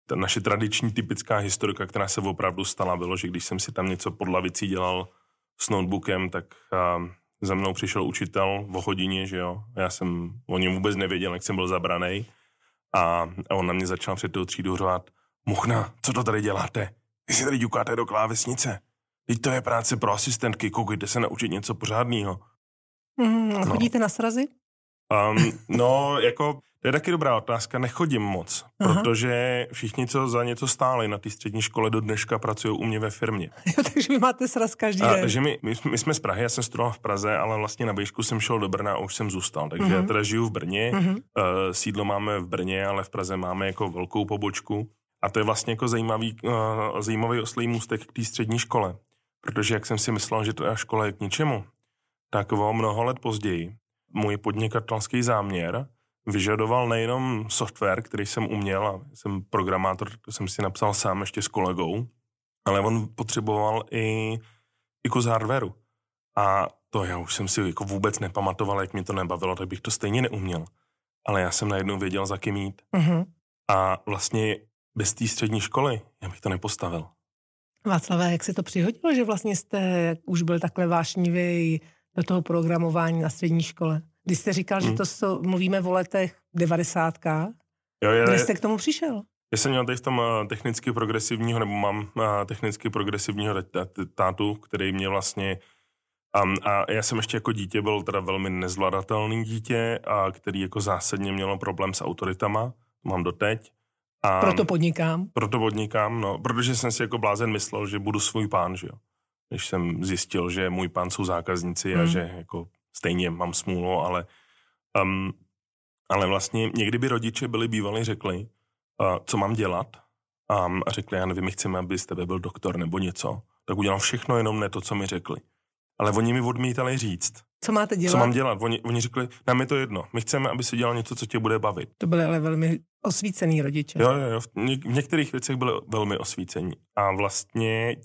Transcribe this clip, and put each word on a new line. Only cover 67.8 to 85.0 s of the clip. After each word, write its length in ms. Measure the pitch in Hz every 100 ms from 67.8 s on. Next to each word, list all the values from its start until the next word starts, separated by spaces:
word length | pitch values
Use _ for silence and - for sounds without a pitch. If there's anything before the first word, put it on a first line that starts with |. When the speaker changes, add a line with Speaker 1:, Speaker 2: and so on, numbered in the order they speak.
Speaker 1:
vůbec 340 | 98 98 104 101
nepamatoval, 600 | 92 101 98 95 101 101
jak 120 | 92
mě 120 | 101
to 80 | 90
nebavilo, 440 | 98 90 87 92 92
tak 120 | 92
bych 120 | 98
to 100 | -
stejně 320 | - 104 113
neuměl. 420 | 127 107 95 85 82 _ _ _ _ _ -
Ale 140 | 98
já 100 | 90
jsem 180 | - 104
najednou 300 | 98 95 98
věděl, 280 | 98 98 98
za 120 | 98
kým 180 | - 101
jít. 260 | 98 - _ 190
Speaker 2:
Mhm. 280 | 160 170 185 - _ _ -
Speaker 1:
A 280 | 98 95 90 -
vlastně 500 | 95 - 113 107 104 - _ _ 117
bez 180 | 101
té 140 | - 113
střední 320 | - 110 107
školy 400 | - 131 139 110 - _
já 60 | 98
bych 120 | -
to 80 | -
nepostavil. 580 | 95 104 - 87 85 82 _ _ _ _ _ _ _ 214
Speaker 2:
Václave, 460 | 175 - 175 175
jak 120 | 170
se 100 | -
to 80 | 185
přihodilo, 520 | 180 185 180 - 330
že 100 | 262
vlastně 320 | 220 202 214 190
jste, 240 | - 202
jak 380 | 185 180 170 165 -
už 160 | 175
byl 180 | 170 170
takhle 260 | 170 - 175
vášnivý 920 | 170 160 - 175 175 175 170 165 160 - _ _ -
do 60 |
toho 200 | 165 185
programování 800 | - 170 165 170 165 170 165 165
na 80 | 160
střední 320 | - 170 165
škole? 400 | 160 - 160 156 - _
Když 140 | - 175
jste 140 | -
říkal, 280 | 190 180 196
že 60 | 120
Speaker 1:
Hmm. 80 |
Speaker 2:
to 100 | 110